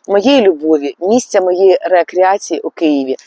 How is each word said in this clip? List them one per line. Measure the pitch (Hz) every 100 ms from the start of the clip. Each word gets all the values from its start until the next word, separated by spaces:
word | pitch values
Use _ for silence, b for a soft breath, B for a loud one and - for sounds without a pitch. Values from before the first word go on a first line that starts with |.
| -
моєї | 202 226 277
любові, | 196 151 156 156 143 -
місця | 180 240 - 202
моєї | 185 180 190 180
рекреації | 170 180 - 180 185 202 - 165
у | 156
Києві. | - 156 139 131 131